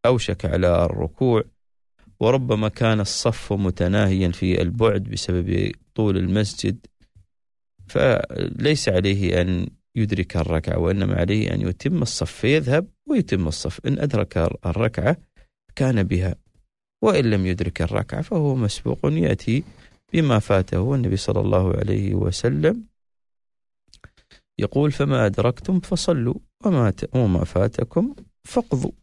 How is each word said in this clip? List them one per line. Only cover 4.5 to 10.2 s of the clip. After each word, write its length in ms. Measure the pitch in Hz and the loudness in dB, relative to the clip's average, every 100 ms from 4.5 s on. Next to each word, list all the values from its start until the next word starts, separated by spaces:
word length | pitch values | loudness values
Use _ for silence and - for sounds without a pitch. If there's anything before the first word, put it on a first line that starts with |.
| 90 | 2
البعد 420 | 87 117 113 98 | 0 2 2 2
بسبب 680 | 107 - - 90 90 92 98 - _ - | -4 -8 -2 -2 0 -2 -2 -6 _ -2
طول 220 | 110 95 | 0 2
المسجد، 680 | 92 98 104 - 101 - - _ _ - _ _ _ _ _ _ 95 | 0 0 -2 -2 -4 -6 -12 _ _ -20 _ _ _ _ _ _ -6
فليس 1000 | - 135 120 - - - - 143 151 - | 0 2 2 -2 -6 -6 -2 0 0 0
عليه 520 | 92 98 98 92 87 | 0 0 0 0 0
أن 260 | 90 90 - - _ 117 | 0 -2 -4 -10 _ -4
يدرك 420 | 104 98 | -2 -2